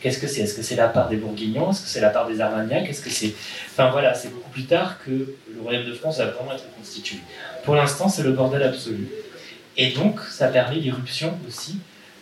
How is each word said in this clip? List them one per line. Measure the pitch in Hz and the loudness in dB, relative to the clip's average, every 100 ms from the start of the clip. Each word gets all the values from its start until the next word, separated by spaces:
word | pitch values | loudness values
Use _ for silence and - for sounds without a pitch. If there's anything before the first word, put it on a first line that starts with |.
Qu'est-ce | 131 - | -2 -2
que | - | -2
c'est ? | - | -2
Est-ce | 208 | -2
que | - | -2
c'est | - 117 | -4 2
la | 113 | 4
part | - 107 | 4 2
des | 107 | 0
Bourguignons ? | 107 104 110 123 185 | -2 -4 -2 0 2
Est-ce | 196 | 0
que | - | -2
c'est | 123 | 2
la | 107 | 4
part | - - | 4 2
des | - | 0
Armagnacs ? | - 110 110 151 - | 0 0 0 0 0
Est-ce | - | -4
que | - | -6
c'est, | - 107 - - - - | -2 -2 -4 -10 -12 -6
enfin | - 131 | 4 4
voilà, | 139 135 | 6 4
c'est | 123 113 | 2 -2
beaucoup | - - | -10 -10
plus | 131 | -10
tard | 127 170 185 - 135 | 2 4 4 -4 -4
que | |
le | 131 131 - 113 113 | -2 -2 -8 -14 -10
royaume | 120 123 120 | -2 -2 -2
de | |
France | 120 160 156 | -4 -2 0
va | 104 | 0
vraiment | - 135 | -2 -6
être | 131 - 110 | -8 -10 -16
constitué. | 104 107 - 101 - - - - | -14 -12 -10 -10 -12 -14 -12 -6
Pour | - 147 | 2 4
l'instant, | 143 - 196 | 4 2 2
c'est | 190 | 2
le | 131 | 2
bordel | 131 127 139 | 4 4 4
absolu. | 131 - 117 101 - - - - - - - - | 2 0 -4 -6 -6 -8 -12 -16 -18 -20 -10 0
Et | 131 | 0
donc, | 123 202 - - | 2 2 2 -4
ça | - 135 | 0 4
permet | 127 123 156 | 4 4 2
l'irruption | 135 123 123 - 160 175 123 | 0 -2 -4 -4 -4 -4 -8
aussi, | - - 196 - - - - | -10 -8 -8 -10 -18 -20 -12